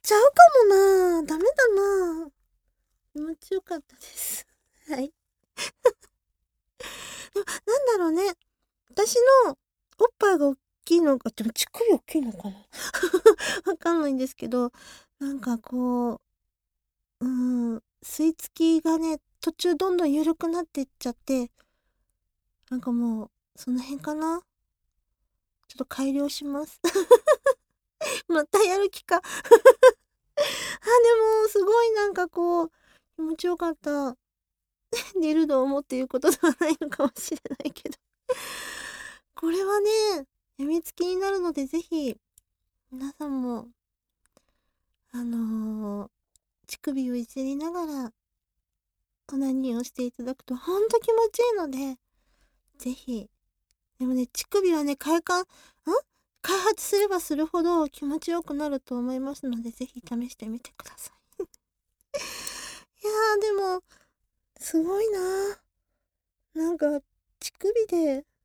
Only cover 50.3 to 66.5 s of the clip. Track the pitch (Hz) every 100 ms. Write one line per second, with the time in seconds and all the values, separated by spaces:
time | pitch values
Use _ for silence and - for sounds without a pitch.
50.3 | 254 - 247 - 381 440 453 - 453 453
51.3 | 453 480 415 311 262 277 262 _ _ _
52.3 | _ _ _ _ - 247 262 - 226 202
53.3 | _ _ _ _ _ _ - 254 254 247
54.3 | - - 403 370 320 285 285 294 339 -
55.3 | 359 370 _ _ _ - 466 - _ _
56.3 | _ - 381 381 - - 403 403 359 -
57.3 | 294 320 349 339 339 294 - 285 311 -
58.3 | 339 - 285 302 269 - 240 247 262 269
59.3 | 285 269 233 233 - 254 240 - 233 240
60.3 | - 220 240 - - - - - _ _
61.3 | - 370 _ _ _ _ _ _ 587 1077
62.3 | - - - - - _ _ 415 427 440
63.3 | 415 427 403 381 370 - _ _ _ _
64.3 | _ _ - - 320 330 392 440 392 370
65.3 | 381 403 - _ _ _ _ _ _ _
66.3 | _ _